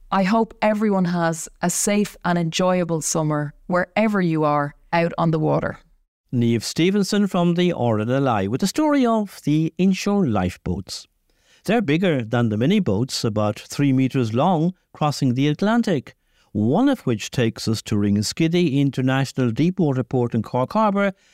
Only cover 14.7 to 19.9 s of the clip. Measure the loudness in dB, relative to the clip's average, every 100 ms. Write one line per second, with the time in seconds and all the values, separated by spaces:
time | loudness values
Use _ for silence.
14.7 | -4 _ -4 -2 0 0 2 0 0 0
15.7 | 0 0 -2 -4 -14 _ _ _ -2 2
16.7 | 2 2 0 -2 -4 -4 -2 -2 -2 -4
17.7 | -4 -2 0 2 2 0 -2 0 2 0
18.7 | 2 0 0 0 0 -2 -2 -2 0 0
19.7 | 0 0